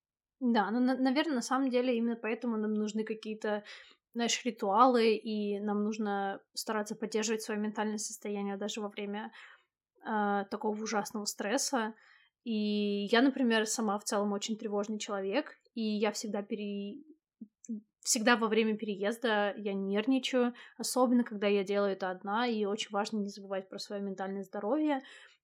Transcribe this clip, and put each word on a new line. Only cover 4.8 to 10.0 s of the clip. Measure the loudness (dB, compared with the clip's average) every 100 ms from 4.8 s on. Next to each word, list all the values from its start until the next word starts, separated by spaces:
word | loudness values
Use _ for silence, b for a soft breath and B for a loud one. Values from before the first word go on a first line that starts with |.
| 8 8 4 2
и | 0 -2 -2 -2
нам | 0 0
нужно | 0 -2 -2 0 -2 -6 -10
стараться | -8 -4 -2 -4 -6
поддерживать | -2 0 0 -2
своё | -2 -2
ментальное | -2 -2 -2 -4
состояние | -6 -8 -6 -4 -4 -4
даже | -4 -4
во | -8
время, | -8 -6 -6 -8 B B B B _ _ _